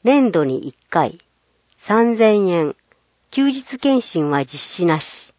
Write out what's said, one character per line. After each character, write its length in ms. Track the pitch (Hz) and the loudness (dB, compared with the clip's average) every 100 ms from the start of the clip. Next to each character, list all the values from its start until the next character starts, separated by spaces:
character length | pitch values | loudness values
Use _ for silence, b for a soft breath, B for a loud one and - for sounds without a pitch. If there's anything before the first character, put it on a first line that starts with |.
年 300 | 226 285 247 | 4 4 4
度 120 | 170 | 2
に 220 | 143 131 - | 0 -4 -8
一 100 | - _ | -16 _
回。 280 | 175 127 - _ _ _ _ _ _ | -2 -2 -6 _ _ _ _ _ _
三 380 | - 214 233 226 | -2 0 2 4
千 320 | 220 208 190 | 4 4 2
円。 260 | 170 151 - _ _ _ _ _ | 0 -2 -6 _ _ _ _ _
休 200 | - 277 | 0 0
日 280 | 269 - 262 | -2 -10 -4
検 240 | 277 262 | 0 0
診 280 | - 170 147 | -2 -4 -2
は 140 | 143 | -2
実 160 | 135 147 | -4 -10
施 260 | - - 175 | -14 -4 0
な 120 | 156 | -2
し。 340 | - - - | -4 -18 -20